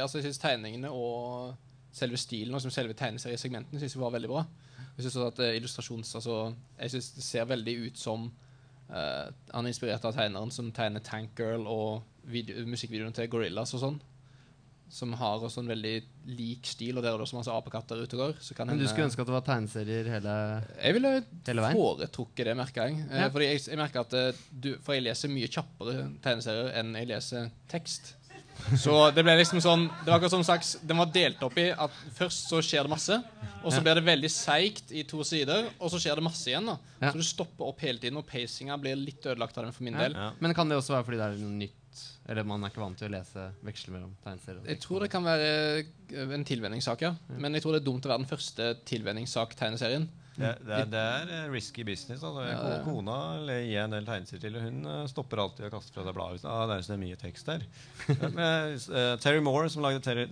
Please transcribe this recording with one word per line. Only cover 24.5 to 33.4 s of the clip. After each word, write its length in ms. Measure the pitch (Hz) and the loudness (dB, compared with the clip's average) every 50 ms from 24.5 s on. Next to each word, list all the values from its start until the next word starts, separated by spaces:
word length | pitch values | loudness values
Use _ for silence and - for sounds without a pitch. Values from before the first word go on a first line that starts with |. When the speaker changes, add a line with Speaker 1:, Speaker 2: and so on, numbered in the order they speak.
| 151 131 | -12 -6
Speaker 1:
du, 180 | 123 139 131 - | -4 -4 -4 -4
for 160 | - - 143 | -2 -2 0
jeg 100 | 135 127 | 0 0
leser 240 | 117 113 - - 143 139 | 0 -2 -2 -2 -2 -2
mye 140 | 135 117 - | -2 -2 -2
kjappere 720 | - - 156 - - - 98 113 127 131 135 139 143 - | -2 -4 -6 -6 -10 -8 -6 -4 -4 -4 -4 -6 -8 -4
tegneserier 500 | - 135 120 113 117 113 107 110 120 127 - 117 | 0 0 0 0 0 -2 -2 0 -2 -2 -2 -2
enn 160 | 113 113 113 | -2 -2 -4
jeg 140 | 110 117 123 | -4 -4 -4
leser 420 | 110 110 - - - 120 117 117 - - - - | -4 -4 -4 -4 -4 -4 -6 -6 -8 -12 -12 -8
tekst. 460 | - 175 170 - - - - - - - - - - - - - - - - - 127 131 | -6 -6 -6 -6 -8 -8 -10 -14 -18 -20 -20 -20 -20 -20 -18 -16 -14 -8 2 4 4 6
Så 140 | - 147 151 151 151 151 139 | 8 8 10 12 12 12 12
det 80 | 160 165 | 10 10
ble 80 | 170 165 | 10 10
liksom 240 | 165 175 165 180 175 | 10 10 8 6 6
sånn, 300 | 160 175 170 170 170 160 - - 160 | 6 8 8 8 6 4 0 -2 4
det 20 | 160 | 6
var 80 | 170 170 | 8 8
akkurat 120 | 170 180 | 8 6
sånn 140 | 180 185 170 160 | 6 6 6 6
slags, 300 | 175 170 170 - - - | 4 4 4 0 -4 -4
den 140 | - 156 165 165 | -2 0 4 4
var 100 | 175 170 | 4 6
delt 340 | 156 185 170 139 - - 139 | 6 6 6 6 4 2 -2
opp 140 | 127 - 170 | 0 2 4
i 140 | 170 180 | 4 4
at 200 | 175 - 151 147 - - - 160 - | 4 2 0 -2 -2 -6 -14 -14 -4
først 320 | - 180 175 - - - - | -2 0 0 0 -2 -2 0
så 140 | 165 160 156 | 2 2 2
skjer 200 | - - 147 139 | 4 2 2 4
det 60 | 143 | 2
masse, 220 | 156 156 - - 196 240 247 - - - | 2 0 2 2 2 2 2 -2 -8 -12